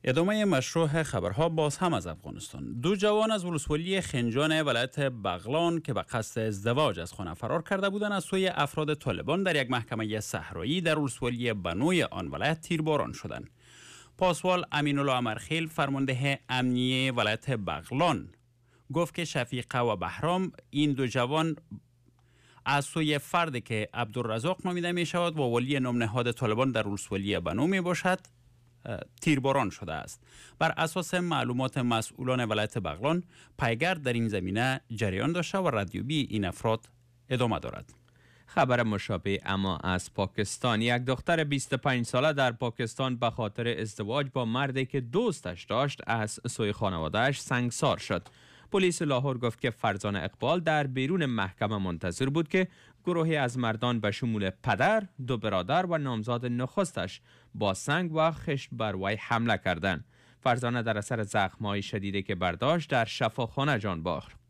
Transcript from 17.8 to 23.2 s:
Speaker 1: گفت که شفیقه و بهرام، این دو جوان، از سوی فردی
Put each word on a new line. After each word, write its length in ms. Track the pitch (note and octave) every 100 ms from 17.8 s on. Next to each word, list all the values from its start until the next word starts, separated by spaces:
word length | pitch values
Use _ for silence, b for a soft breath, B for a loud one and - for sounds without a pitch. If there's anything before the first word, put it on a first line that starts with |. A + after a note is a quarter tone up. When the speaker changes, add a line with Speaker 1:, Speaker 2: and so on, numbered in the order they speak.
| - C3+ E3+ A2 - - _ _ b b _
Speaker 1:
گفت 220 | B2+ E3 -
که 100 | D#3+
شفیقه 540 | C#3+ A#2+ B2+ - B2+
و 160 | A#2+ G2+
بهرام، 560 | E2+ - D3+ F3+ F#3 - _
این 240 | C#3+ D3+
دو 140 | C3+ B2+
جوان، 480 | C3 B2 D#3 D#3+ D3+ _ G#2 _ _ _ _ b b b b -
از 200 | C#3+ C#3
سوی 320 | E3 D3+
فردی 440 | D3